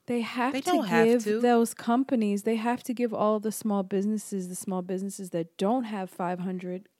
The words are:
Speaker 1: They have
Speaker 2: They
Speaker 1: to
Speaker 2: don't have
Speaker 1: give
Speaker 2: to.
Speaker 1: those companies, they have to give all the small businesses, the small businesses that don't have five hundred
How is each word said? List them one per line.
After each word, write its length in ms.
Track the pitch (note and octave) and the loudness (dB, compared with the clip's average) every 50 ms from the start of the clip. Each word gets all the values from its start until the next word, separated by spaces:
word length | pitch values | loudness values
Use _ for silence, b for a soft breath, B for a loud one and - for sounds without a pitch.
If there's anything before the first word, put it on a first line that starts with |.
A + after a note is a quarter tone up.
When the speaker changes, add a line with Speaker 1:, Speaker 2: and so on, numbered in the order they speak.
| _ | _
Speaker 1:
They 140 | - A#3+ A#3+ | -4 -2 -2
have 320 | A3+ G#3 - B3 A#3+ C4 C4+ | -2 -2 -2 -2 -2 0 -2
Speaker 2:
They 80 | C4+ | -2
Speaker 1:
to 100 | C4+ F4+ | 0 2
Speaker 2:
don't 160 | F4+ E4+ C4 | 2 2 2
have 180 | F#3 - A3+ A3+ | 4 4 6 6
Speaker 1:
give 180 | A3+ A#3+ B3 G#3+ | 6 6 4 4
Speaker 2:
to. 140 | G#3 G#3 A3+ | 0 0 2
Speaker 1:
those 360 | A#3 A#3+ A#3+ A#3 A#3 A3+ - | 4 4 6 6 4 2 -2
companies, 680 | - - - A#3 B3+ C4+ - C#4 A#3 G#3+ G#3 G3+ G3+ G3 | -4 0 0 2 2 2 2 2 2 2 2 0 0 0
they 120 | A3 A3+ | 0 0
have 260 | A3+ G#3+ A#3 A#3+ B3 - | 0 0 -2 -4 -4 -4
to 100 | - B3 | -6 -4
give 180 | A3 A#3+ A#3 A3+ | -2 -2 -2 0
all 260 | - G#3 G#3+ G#3+ G#3+ | 0 2 2 2 0
the 120 | G#3 A3 | -2 -4
small 320 | G#3 - - A3 G3+ G3+ F#3+ | -6 -4 -2 0 0 0 0
businesses, 640 | G3 G3 F#3+ G3 G#3 A3 G#3+ - - G#3 G3 F3+ F3+ | 0 -2 0 0 0 -2 -2 -4 -6 -6 -6 -6 -6
the 60 | F3+ | -8
small 260 | - - G#3 F#3 F#3 | -10 -8 -6 -6 -6
businesses 480 | F3+ F3+ F#3+ F#3 G3 G3 G3 - F#3+ F3 | -4 -4 -6 -4 -6 -6 -8 -10 -10 -6
that 260 | - E3+ E3 E3+ _ | -4 -4 -4 -4 _
don't 260 | - F#3+ G3 A#3+ C4 A#3+ | -2 0 2 2 0 -2
have 260 | G#3+ G#3+ G3+ F#3 F#3 | -4 -6 -6 -8 -8
five 300 | - - F#3 F3 F3+ F3+ | -6 -6 -4 -4 -4 -4
hundred 500 | F3+ G3 F#3 F#3 F#3 F3+ F3+ F#3+ - _ _ | -4 -6 -6 -6 -6 -8 -8 -10 -12 _ _